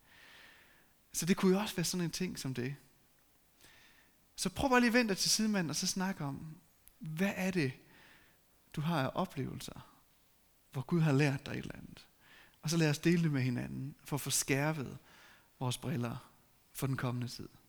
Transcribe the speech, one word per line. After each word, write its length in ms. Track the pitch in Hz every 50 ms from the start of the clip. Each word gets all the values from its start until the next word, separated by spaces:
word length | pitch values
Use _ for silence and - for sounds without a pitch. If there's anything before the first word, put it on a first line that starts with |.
| _ _ - - - - - - - - - - - _ _ _ _ _ _ _ _ _ -
Så 120 | - 170
det 120 | 165 196
kunne 180 | - 196 190 185
jo 60 | 196
også 140 | 214 214 -
være 80 | 185 160
sådan 200 | - - 180 170
en 80 | 156
ting 280 | - - 185 180 - -
som 140 | - 135 127
det. 220 | 123 120 135 143 - - - _ _ _ _ _ _ _ _ _ _ _ _ _ _ - - - - - - - - _ _ _ _ _ _ -
Så 140 | - - 190
prøv 200 | - - - 269
bare 100 | 247 247
lige 80 | 240
at 60 | 233 214
vente 220 | 247 240 208 185
til 160 | - - -
sidemanden, 380 | - - 220 214 208 190 170 139
og 60 | 160
så 120 | - 190
snak 340 | 180 - 190 185 190 185 -
om, 360 | 156 139 139 127 147 160 156 - _ _ _ _ _ - _ -
hvad 340 | - 160 156 160 196 202 202
er 160 | - 185 190
det, 220 | 185 180 143 127 - - - - - - - - - - - _ _ _ _ _ _ _ _ _ -
du 60 | 160
har 220 | 143 170 170 147 131
af 80 | - -
oplevelser, 760 | - 185 - - 147 123 127 - 131 - - - - - - - _ _ _ _ _ _ _ _ _ _ _ _ _ _ _
hvor 100 | - 135
Gud 200 | - - 180 170
har 100 | 160 156
lært 340 | 135 135 151 139 139 - -
dig 60 | 120
et 60 | 120
eller 180 | 123 - - -
andet. 320 | - - - - - - _ _ _ _ - - - - - _ _
Og 80 | - 156
så 80 | 170
lad 120 | 170 160 151
os 100 | 143 -
dele 240 | - 170 180 170 165
det 80 | 156
med 100 | 143 131
hinanden, 540 | 127 127 120 123 135 135 135 131 131 143 - _ -
for 120 | - 151
at 60 | 131
få 80 | - 139
skærpet 680 | - - - - 139 135 147 156 160 160 127 98 - - - - - - - - - - _ _ _ -
vores 180 | 131 123 117
briller 520 | - - 123 123 120 120 113 117 127 - - _ _ _ _ _ _ _ _ -
for 140 | - 143
den 100 | 131 131
kommende 300 | - 139 123 120 123 120
tid. 220 | 117 - - 98 - _ - _